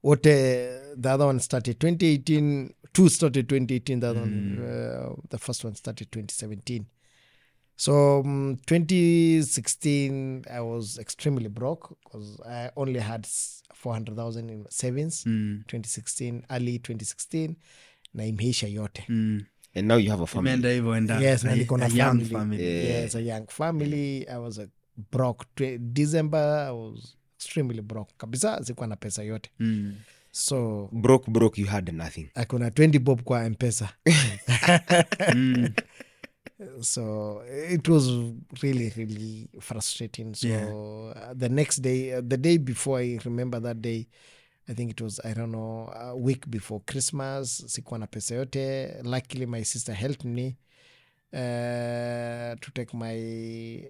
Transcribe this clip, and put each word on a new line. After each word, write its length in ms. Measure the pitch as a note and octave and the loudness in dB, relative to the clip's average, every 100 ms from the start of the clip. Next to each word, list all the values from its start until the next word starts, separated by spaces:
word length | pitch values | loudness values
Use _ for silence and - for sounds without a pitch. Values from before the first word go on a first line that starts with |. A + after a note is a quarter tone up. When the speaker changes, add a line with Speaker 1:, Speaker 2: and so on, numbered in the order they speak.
Speaker 1:
What, 180 | C#3 C#3+ D3+ | 6 8 8
uh, 40 | C#3+ C3 B2+ B2 B2+ C#3 C#3 | 8 6 2 -2 -8 -14 -2
the 120 | C3 | 2
other 160 | C3+ C#3+ | 6 6
one 120 | C3 | 4
started 400 | - C3 A2+ A#2 | 0 -2 0 2
twenty 280 | D#3+ E3+ E3+ | 2 4 4
eighteen, 680 | D3 C3+ D3+ D3 C#3+ C3 - - | 4 4 4 4 0 -4 -14 -2
two 140 | - F#3 | 8 8
started 380 | - D#3 C3+ A#2+ | 8 2 2 2
twenty 280 | C3+ B2+ B2+ | 2 2 -2
eighteen, 240 | B2+ B2+ | 0 0
the 80 | A#2+ | 0
other 100 | A2+ | 0
one, 360 | A2 G2+ G2+ B2 | 0 -2 -2 -4
Speaker 2:
Mm. 520 | A#2+ A#2+ A#2 B2 B2 | -4 -6 -6 -6 -8
Speaker 1:
uh, 40 | - D3+ | -10 -10
the 80 | A#2 | -10
first 260 | - B2 | -6 -6
one 120 | A#2 G2+ | -8 -8
started 360 | - A2+ G#2 | -10 -10 -10
twenty 220 | A2+ G#2 | -10 -8
seventeen. 540 | - G#2+ G#2 - A#2+ G#2 _ _ _ _ _ _ _ _ - | -10 -8 -10 -6 -6 -8 _ _ _ _ _ _ _ _ -4
So, 420 | - C#3+ C#3+ C#3+ | 4 6 8 6
um, 380 | C#3 C#3 C#3 B2+ - | 2 0 -2 -4 2
twenty 760 | E3+ D#3+ F#3 E3+ E3+ E3 D#3+ | 2 4 4 6 8 8 6
sixteen, 1000 | D3+ - A2 - D3+ C#3+ C#3 C3+ C3 C3 C3 | 4 -2 -2 -2 2 2 0 -2 -4 -8 -10
I 80 | B2 | -8
was 380 | A#2 A#2 G#2 - | -6 -6 -6 -10
extremely 480 | G#2+ - D3+ C3+ A2 | -12 -4 0 0 -2
broke 480 | G#2 B2+ E3 - - | -4 -4 -6 -10 -20
'cause 340 | _ G#2+ G#2 G#2 A#2 | _ -16 -16 -16 -14
I 240 | A#2+ B2 - | -10 -10 -4
only 240 | C3+ B2 | -2 -2
had 260 | G#2+ A2+ G#2 | -4 -6 -6
s-, 380 | - - - _ | -6 -6 -12 _
four 200 | - B2 | -12 -6
hundred 240 | A2+ A2 G#2+ | -6 -6 -8
thousand 320 | A#2 A2+ A2+ | -8 -8 -10
in 160 | A2 G#2 | -12 -10
savings. 540 | - B2+ B2+ D#3+ - A#2+ | -6 -4 -2 -4 -4 0
Speaker 2:
Mm. 400 | A2 G#2 G#2 G#2+ | 0 0 -4 -6
Speaker 1:
Twenty 200 | A#2 G#2+ | -8 -6
sixteen, 540 | - - - B2 A#2+ - | -8 -6 -6 -6 -6 -6
early 280 | B2+ B2 A#2+ | -4 -2 -4
twenty 260 | A#2+ A2+ G#2+ | -6 -8 -8
sixteen, 500 | - - E3 D#3+ E3 _ - - _ - | -10 -6 -4 -4 -6 _ -20 -20 _ -14
na 100 | A2+ A2 | -6 -4
imeisha 420 | G#2+ A#2 A#2+ G#2 | 0 0 0 -4
yote. 380 | G#2 G#2+ - - | -6 -8 -8 -2
Speaker 2:
Mm. 360 | A2+ A2 G#2 G2 _ _ F2 | 0 2 -2 -6 _ _ -2
Speaker 3:
And 120 | G#2 | 4
now 80 | A#2 | 6
you 160 | G2+ | 6
have 100 | G#2 | 2
a 60 | E2+ | 0
family. 220 | G2 F#2 | 0 2
Speaker 2:
Imeenda 180 | B2+ B2 | 2 2
hivyo 220 | B2 A2+ | 2 2
and 160 | A2+ A2 | 2 2
Speaker 1:
Yes, 340 | A2+ C3+ C3 B2 | 4 4 4 4
na 60 | |
Speaker 2:
a, 40 | B2+ | 2
Speaker 1:
niko 220 | B2 B2+ | 2 2
na 80 | A#2+ | 4
Speaker 2:
a 40 | |
young 300 | A#2+ B2+ B2 | 4 6 4
Speaker 1:
family. 60 | A2+ | 2
Speaker 2:
family. 380 | A2 G#2+ G#2 | -2 -2 0
Speaker 3:
Yeah. 200 | F2 E2+ A#2+ A#2+ | 0 0 0 0
Speaker 1:
Yes, 140 | A2+ A2+ | -2 -4
a 60 | |
young 260 | A#2 A2 A2 | -4 -6 -10
family. 800 | - D#3+ D#3+ D3 D3 C#3+ C3+ - | -4 -2 0 -2 -2 -4 -6 -8
I 100 | B2 | -10
was, 220 | A#2+ G#2 | -10 -10
uh, 60 | G2+ _ _ - G#2 | -14 _ _ -18 -6
broke. 340 | B2+ B2+ A2+ - - | 0 0 -2 -12 -4
Twe-, 240 | C3+ A#2+ A#2+ | -4 -2 -4
December, 720 | B2+ D3 D#3+ D#3 D#3 D3 D3+ C#3 | 0 2 2 2 2 2 0 -2
I 40 | |
was 440 | A#2+ A2 A2 A#2+ _ _ _ | -8 -12 -14 -18 _ _ _
extremely 440 | - E3 C3 A2+ | -6 -2 -2 -2
broke. 320 | G#2 A2 G#2 _ | -8 -10 -10 _
Kabisa, 460 | A2 B2+ G#3+ G#3+ - | -8 -2 -2 -2 -8
sikuwa 220 | A#2+ A#2 | -8 -8
na 80 | G#2 | -6
pesa 280 | G#2 G#2 | -8 -8
yote. 260 | G#2+ A2 - _ | -6 -8 -10 _
Speaker 2:
Mm. 360 | A2+ A2 G2+ G2+ A2 _ _ | 0 0 -2 -8 -18 _ _
Speaker 1:
So 580 | - - C3+ A#2 G#2 G2 | -6 -2 0 0 -4 -6
Speaker 3:
Broke, 360 | A2+ A#2 C3 A2+ | 2 8 6 6
broke, 260 | A2+ A2+ - | 4 4 4
you 60 | G2 | 0
had 240 | G2+ F2 | 0 -2
nothing. 360 | E2 E2 - D2+ - | -6 -8 -10 -10 -6
Speaker 1:
I 100 | A#2 | -4
kuna 260 | B2 A#2+ | -2 0
twenty 280 | C#3+ D#3 D3 | 6 8 8
bob 240 | C3 B2 | 6 2
kwa 200 | A#2+ B2 A2+ | 2 0 0
M-Pesa. 440 | G#2+ B2 G#2+ G#2+ - D#3+ | 0 0 0 -6 0 4
<laughs> 1300 | D#3 B2+ G2 - A#2+ D#3 E3+ - F3 E3 - F#3 | 6 4 -2 0 4 6 6 6 4 4 2 2
Speaker 2:
Mm. 400 | B2 C3 B2+ A#2+ G#2+ - - - _ - _ - _ G3 C3 | 4 4 4 2 0 -8 -20 -20 _ -20 _ -20 _ -18 -6
Speaker 1:
So 600 | A#2 - A2 G#2+ G#2 G#2 A#2+ | -4 -4 -4 -6 -6 -8 -10
it 380 | C3+ E3 F3 D3 | -10 -2 0 6
was 180 | D#3+ B2+ B2 A#2 A#2 - C3 | 6 6 0 -4 -8 -16 -6
really, 280 | C#3 B2+ A2+ A2+ | -2 0 -2 -4
really 540 | A2 G#2+ A2 A2 A2+ - | -8 -8 -10 -12 -16 -18
frustrating. 760 | - A2 - - A2+ - A2 | -12 -6 -6 -6 -10 -10 -12
So, 140 | G#2 A#2+ | -4 -2
Speaker 2:
Yeah. 200 | A2 G#2 | -2 -4
Speaker 1:
uh, 640 | G#2+ G#2+ G#2+ A2 - A2 | -8 -10 -12 -14 -14 -14
the 160 | B2+ B2 | -4 0
next 300 | C3+ D3+ - | 2 2 0
day, 320 | C3 B2+ C3 | 0 0 -2
uh, 80 | B2+ | -4
the 160 | B2 C3 | -2 2
day 200 | D#3 E3+ | 6 4
before, 420 | C3 A#2 C3+ C3 | 4 -4 -2 0
I 200 | B2 A#2 A#2+ | -2 -4 -4
remember 340 | A#2 B2+ A#2+ | -4 -4 -4
that 220 | A#2 A#2 | -6 -6
day, 260 | A#2 A2+ A2+ _ - - _ _ - | -4 -4 -8 _ -20 -20 _ _ -12
I 40 | |
think 180 | A2+ A#2+ | -6 -6
it 100 | A2 | -6
was, 180 | A2+ G2 A2+ | -8 -8 -8
I 80 | |
don't 180 | A2 A#2 | -6 -6
know, 400 | A2+ A2 A2+ A2+ | -6 -8 -8 -12
a 220 | A2+ A#2+ B2+ | -12 -10 -2
week 340 | B2 B2+ - | 0 0 -4
before 300 | A2+ - G#2+ - | -8 -6 -10 -6
Christmas, 800 | C3+ B2 C#3+ C3+ C3+ C3 - A2+ | -4 -4 -4 -6 -6 -6 -8 -8
sikuwa 320 | - - A#2 | -10 -8 -10
na 80 | G#2+ | -8
pesa 280 | A2 - A#2+ | -8 -6 -4
yote. 580 | C3 C3+ C3+ C3+ C3 - | -4 -4 -4 -4 -6 -10
Luckily, 420 | A#2+ B2+ - B2+ B2 | -4 -6 -6 -8 -6
my 180 | A#2 | -4
sister 300 | G#2+ A#2+ A#2+ | -4 -6 -6
helped 300 | G2+ B2+ C#3+ B2 | -4 -4 -4 -6
me, 300 | A#2+ B2+ B2+ _ _ _ _ _ _ _ | -4 -6 -8 _ _ _ _ _ _ _
uh, 1200 | D3 B2 A#2+ A#2+ A#2+ A#2+ A#2+ A#2+ A#2+ A#2+ A#2+ A#2+ A#2 | -8 -6 -4 -4 -4 -4 -4 -4 -4 -6 -6 -8 -10
to 100 | - | -10
take 200 | B2+ A#2 | -10 -8
my 880 | A#2 A#2 A2+ A2+ A2+ A2+ A2+ A2+ A#2 | -8 -6 -6 -6 -8 -8 -10 -12 -12